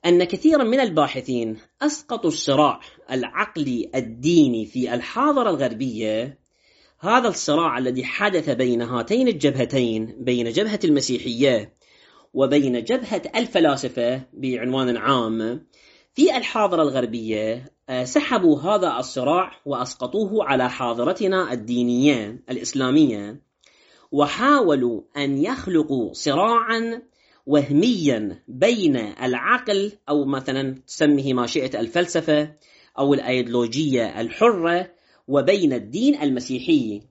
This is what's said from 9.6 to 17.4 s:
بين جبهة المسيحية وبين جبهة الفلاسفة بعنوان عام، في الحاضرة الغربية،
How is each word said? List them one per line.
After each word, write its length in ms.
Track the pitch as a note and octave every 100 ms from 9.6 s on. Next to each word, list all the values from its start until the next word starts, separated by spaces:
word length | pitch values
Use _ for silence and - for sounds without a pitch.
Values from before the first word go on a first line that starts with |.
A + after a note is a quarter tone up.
| A#2+ C#3 A#2+ A2 A2 -
بين 300 | B2 B2 A#2
جبهة 300 | A#2 G#3+ G#3
المسيحية 880 | F3+ D3 B2+ A#2+ A#2+ A#2 C#3 A2+ G#2 _ _ _ _ _ _
وبين 500 | A#2+ C3+ D3 C#3 B2
جبهة 380 | A2+ B3 A#3+ G3+ - A3
الفلاسفة 840 | A#3+ F#3+ D#3+ C3+ B2+ B2+ A#2+ C3 C3
بعنوان 640 | - C3 A#2+ B2 C3 C3 A#2+
عام، 720 | G#2+ C3+ A2+ A2+ A2 B2 - _ _ _ _ -
في 180 | E4 C4
الحاضرة 460 | - A3+ G#3 E3+
الغربية، 880 | D3+ C3+ B2 A#2 A2 G#2+